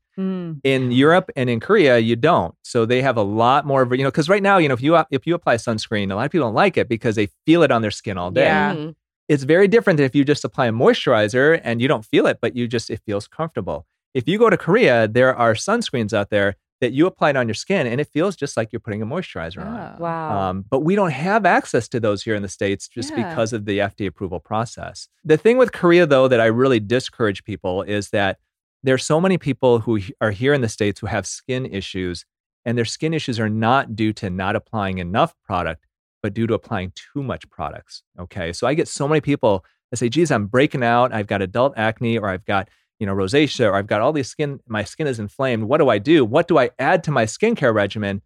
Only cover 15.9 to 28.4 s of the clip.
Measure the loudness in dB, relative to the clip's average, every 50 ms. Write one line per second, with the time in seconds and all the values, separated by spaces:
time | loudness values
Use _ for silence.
15.9 | -4 -4 -2 -2 -2 -2 -2 0 0 0 2 0 -2 -4 _ _ _ _ -4 -2
16.9 | 2 2 2 2 2 _ 0 0 2 0 0 -2 -4 -6 -4 -2 -2 0 0 -2
17.9 | -2 -4 -4 -4 -2 -2 -2 -2 -2 -6 -8 -6 -4 -6 -6 -4 -8 -10 -8 -8
18.9 | -8 -6 -6 -6 -8 -8 -10 -10 -10 -10 -10 -10 -10 -12 -12 -12 -12 -12 -14 -14
19.9 | -12 -10 -8 -8 -6 -6 -6 -4 -4 -2 -2 -2 -4 -6 -4 -4 -2 0 0 0
20.9 | 2 2 0 0 -2 -2 -2 -2 0 2 4 4 2 2 0 0 -2 -2 -2 -2
21.9 | -4 -2 0 0 -2 -2 -2 -4 -4 -4 -4 -8 -6 -4 -2 -2 -2 -4 -8 -12
22.9 | _ -10 -10 -8 -6 -6 -6 -4 -2 -2 -2 -2 -2 -6 -4 -4 -2 -2 -2 -2
23.9 | -4 -6 -8 -8 -6 -8 -8 -8 -8 -10 -8 -6 -6 -6 -6 -6 -10 -12 -14 -14
24.9 | -14 -16 -20 -20 _ _ 0 2 2 4 4 4 4 4 2 2 0 0 2 4
25.9 | 6 6 6 6 4 4 6 6 4 4 4 4 4 2 2 4 2 2 2 0
26.9 | -2 -2 -2 -4 -4 -2 -2 -2 -2 -4 -8 -12 -12 -8 -6 -4 -4 -4 -4 -4
27.9 | -4 -6 -4 -4 -2 -2 0 -2 -2 -6